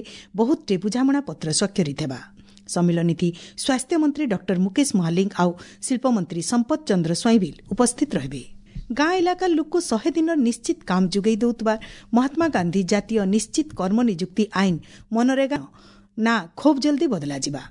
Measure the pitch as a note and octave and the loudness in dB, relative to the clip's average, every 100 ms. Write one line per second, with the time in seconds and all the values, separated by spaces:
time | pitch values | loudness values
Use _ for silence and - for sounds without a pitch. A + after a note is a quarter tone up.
0 | - - - F#3+ A3+ E4 - F#3 G#3 A#3+ | -2 -14 -8 -2 0 0 0 -2 0 0
1 | C4+ C#4 C#4 D#3 D#3+ D3+ G3+ G3+ D3 C#3 | 2 2 -2 -6 -2 0 0 0 -2 -2
2 | D3 B2+ - - - - - F3+ F3 E3+ | -6 -6 -14 -20 -20 -20 -6 0 2 2
3 | E3+ E3 F3 E3+ - - - B3+ - E4+ | 0 0 -2 -4 -12 -8 -2 -2 0 0
4 | D4+ D4 C#4+ F3 - F3+ G3 A#3 C#4 F#3+ | 2 0 -2 -2 -2 0 0 0 0 2
5 | E3 F3 G3 - F3 F3 - - - B3+ | 0 0 0 2 0 0 -14 -10 -4 -2
6 | C4 A3+ E3+ E3+ D#3+ A#3+ A#3 D#4 D#4 F#3 | 0 0 -2 -6 -2 0 0 -2 0 0
7 | D#3+ E3+ A#3 A3+ D#3+ - - G3 B3 - | 0 0 4 4 2 -6 -6 0 2 2
8 | D4 E3+ C3 C3+ - - - - - A#3+ | -2 -2 -4 -10 -14 -20 -16 -12 -6 0
9 | D#4 F#4 F4 F4+ F#4 D#4+ D4+ F4 - A3 | 2 2 2 0 0 0 0 -2 0 -2
10 | E4 D#4+ D#4+ D#4+ A#3 - - E4 - F#3 | 0 0 0 2 0 0 -4 -6 0 0
11 | F#3 G3 G#3+ A3 A#3+ A#3+ A3 A3 - - | 2 2 0 2 0 0 -2 -2 -6 -18
12 | - A#3 C4+ D#4+ E4 A3 F3 F#3+ F3+ G#3 | 0 0 2 0 0 0 0 0 0 0
13 | G#3 A3 F#3+ G#3+ - - - - F#3 A3 | 0 0 2 0 0 -4 -4 -2 0 2
14 | A#3+ E3 F3+ - G#3 F#3 F#3+ D#3 - - | 2 0 -4 -2 0 2 0 0 -6 -20
15 | - A3 B3 C4 C4+ C#4+ C4+ - - - | -4 0 2 2 0 -2 -8 -20 -20 -20
16 | _ - A3+ A3+ E3 - C#4+ C#4 D4 C#4 | _ -2 0 0 -4 0 2 4 2 0
17 | E4+ F#3 C#3+ C#3 C#4 C#3 - | 0 -2 -4 -6 -6 -8 -12